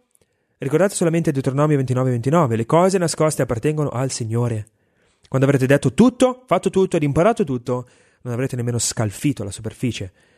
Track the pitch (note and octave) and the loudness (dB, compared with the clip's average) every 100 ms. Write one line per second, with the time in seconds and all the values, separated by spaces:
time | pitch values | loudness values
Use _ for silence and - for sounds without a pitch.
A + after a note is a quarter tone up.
0 | _ _ _ _ _ _ C3+ D3+ G3 - | _ _ _ _ _ _ -2 2 2 2
1 | E3+ E3+ E3 C3+ C3 C3 D3+ D3 C3 B2 | 0 2 0 -2 0 0 2 2 0 0
2 | C3 B2 B2 E3+ C#3 A2+ A2+ D#3+ F#3 F#3 | 0 -2 0 2 2 0 2 4 4 2
3 | E3+ - D#3 D3+ C3 A2+ D3 D#3 D3 A#2+ | 0 0 0 0 -2 -2 -2 -2 -2 -4
4 | C3 - A2 A#2 A#2+ A2 G#2 _ _ _ | -4 -6 -4 -2 -2 -4 -8 _ _ _
5 | _ _ _ C3+ C3+ C#3 B2+ C#3+ C3+ - | _ _ _ -2 0 2 2 2 2 4
6 | B3 B3 B3+ B3 - F3 F#3 F#3+ F#3+ E3+ | 4 4 2 0 -2 -2 0 0 0 0
7 | D3 C#3 F3 A#3 E3 B2 A#2+ B2 B2 _ | 0 2 2 2 -2 -4 -4 -6 -8 _
8 | _ _ B2 A#2+ C3 B2+ A#2+ A#2+ - - | _ _ -8 -6 -4 -4 -4 -2 -2 -2
9 | A2 - D3 C3+ G2 - A2 - B2+ - | -4 -2 -2 -2 -6 -10 -12 -6 -6 -6
10 | F#2 - _ | -10 -16 _